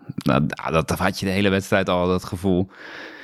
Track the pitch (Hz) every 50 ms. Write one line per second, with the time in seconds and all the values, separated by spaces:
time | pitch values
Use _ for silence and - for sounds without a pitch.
0 | - - - - - - 65 67 76 - - - - 64 73 80 76 - 85 85
1 | 92 95 98 - - 98 92 95 101 101 95 98 92 - - 98 95 95 92 90
2 | 90 90 92 92 - - - 85 90 98 92 87 95 - - - - - - -
3 | - - - -